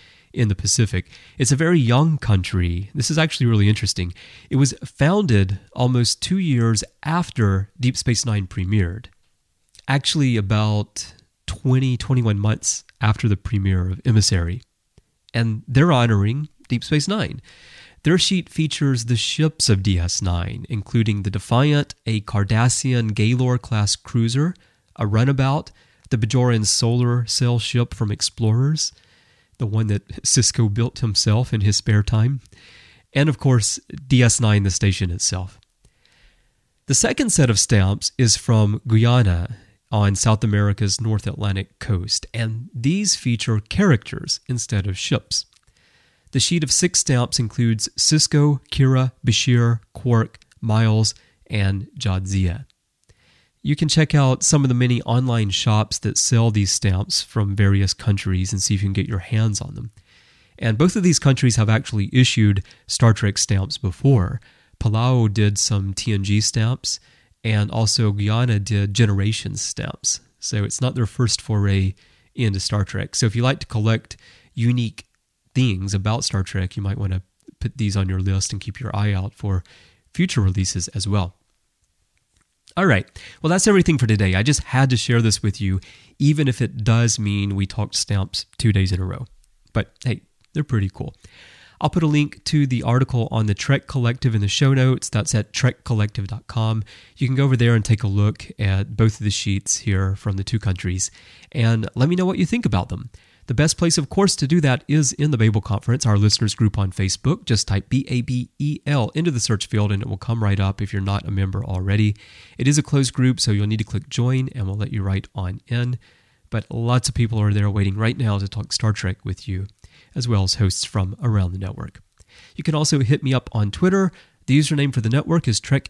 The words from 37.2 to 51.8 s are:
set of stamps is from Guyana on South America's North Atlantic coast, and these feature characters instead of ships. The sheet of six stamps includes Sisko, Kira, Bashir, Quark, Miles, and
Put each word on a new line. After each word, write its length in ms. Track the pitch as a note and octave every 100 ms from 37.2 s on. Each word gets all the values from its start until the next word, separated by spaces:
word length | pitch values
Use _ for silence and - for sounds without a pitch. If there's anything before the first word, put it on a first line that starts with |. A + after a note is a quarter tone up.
| B3
set 200 | F3 B2+
of 100 | G#2
stamps 500 | - G#2+ F#2+ G#2 - -
is 180 | A#2+ -
from 460 | - A2 G#2 G#2+ A#2
Guyana 680 | A2 A#2 B2 G2+ E2+ E2+ A#2+ _ _ _
on 220 | G#2+ G2+
South 300 | F#2+ A#2 A2
America's 560 | A2+ G#2 G2+ G2 G2+ -
North 260 | A2 G#2+ -
Atlantic 500 | F#2+ G#2 F#2+ - _
coast, 440 | - F#2+ F#2+ - -
and 380 | A#2 A2 A2 D3+
these 440 | B2 C3 F#3+ G#3 -
feature 420 | B2+ A#2 - G#2+
characters 800 | - - G3+ B2+ - - - - -
instead 400 | B2 - G#2 F#2+
of 100 | F#2
ships. 500 | - C#3 - - - _ _ _ _ _ _ _ _
The 80 | C3+
sheet 240 | - E3+
of 80 | D3+
six 300 | - F3+ -
stamps 400 | - B2+ B2 -
includes 480 | A2+ - A#2 A2 - -
Sisko, 600 | - D#3 - D3 D3 C#3 -
Kira, 400 | - C3 C3 C3 - A#2+
Bashir, 540 | A2 - A#2+ A#2 A#2 -
Quark, 460 | - B2+ A#2 A2 - _ _
Miles, 520 | A#2 A2 A2+ A2 G#2+ - _ _ _
and 400 | G#2 G2 G2